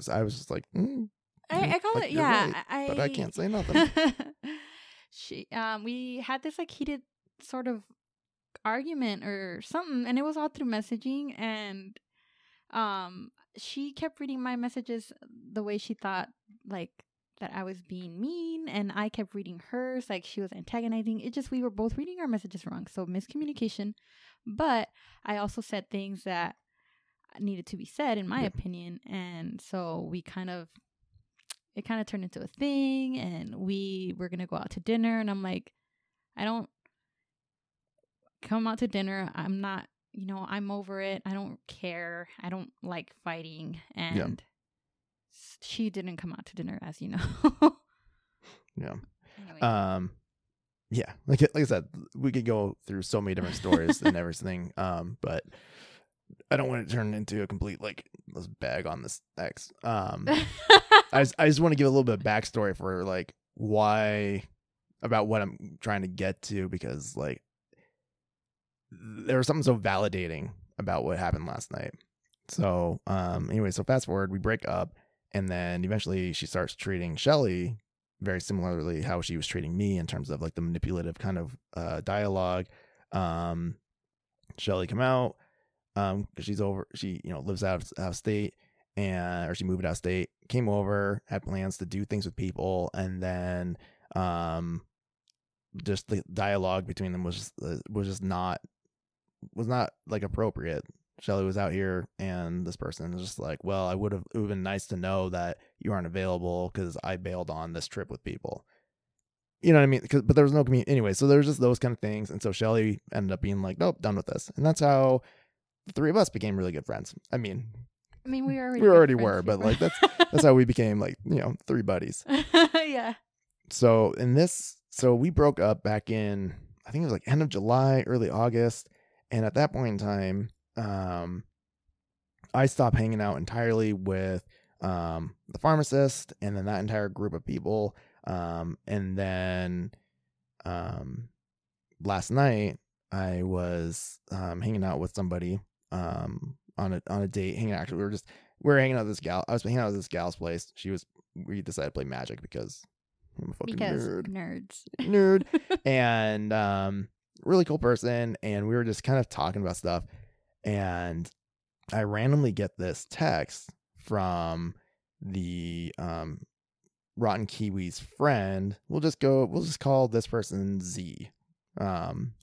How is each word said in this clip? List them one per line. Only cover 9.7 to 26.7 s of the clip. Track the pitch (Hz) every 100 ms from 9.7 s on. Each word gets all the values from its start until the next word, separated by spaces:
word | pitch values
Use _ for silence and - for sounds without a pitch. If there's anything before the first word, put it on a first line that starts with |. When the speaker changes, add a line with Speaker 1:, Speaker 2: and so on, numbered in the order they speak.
| 330 349 254 240
Speaker 2:
and | 247
it |
was | 302 311
all | 302
through | - 254
messaging, | 214 214 226 262 277 285 -
and, | 220 220 208 196 190 - _ _ _ _ _ _ _
um, | 226 214 196 180 185 - _ _ 214
she | - 277 285
kept | 277 320 -
reading | 277 262
my | 254 247
messages | 247 254 233 233 - - - - -
the | 214
way | 208 208
she | -
thought, | 214 196 185 - _ _ 208 -
like, | 190 170 _ _ _ _ _
that | 202
I | 190
was | 190 185
being | 175 180 180 170
mean, | 262 349 330 320 320
and | 202 202 196
I | 214
kept | - 202
reading | 202 180 170 -
hers, | 247 254 254 240
like, | 185 -
she | -
was | 190
antagonizing. | 190 - 233 233 226 220 220
It | 247
just, | 277 269
we | 254
were | 247
both | 202 226 269
reading | 349 359
our | 302
messages | 214 190 170 -
wrong, | 175 175
so | - 180
miscommunication. | 185 - 294 294 285 226 - 202 - _ _ - _ -
But | 208 311 233 - _ - _ 214
I | 208
also | 208 -
said | - 202 185
things | 202 196 190
that | 196 175 170 - _